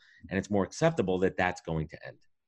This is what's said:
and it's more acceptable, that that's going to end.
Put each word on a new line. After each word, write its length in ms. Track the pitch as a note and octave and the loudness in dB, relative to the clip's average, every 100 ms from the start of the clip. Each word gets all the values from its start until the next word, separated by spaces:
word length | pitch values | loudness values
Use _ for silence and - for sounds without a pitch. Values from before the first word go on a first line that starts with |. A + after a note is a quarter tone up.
| - - - | -20 -20 -4
and 80 | F#2+ | -4
it's 120 | - | 0
more 140 | G2+ | 0
acceptable, 520 | F2+ - E3 E3 F#2 F#2 | 0 2 2 2 0 2
that 160 | F#2 - | 2 2
that's 240 | F2+ - | 0 0
going 260 | - D#2+ D#2 | -4 -4 -4
to 60 | - - | -10 -16
end. 100 | - _ _ | -18 _ _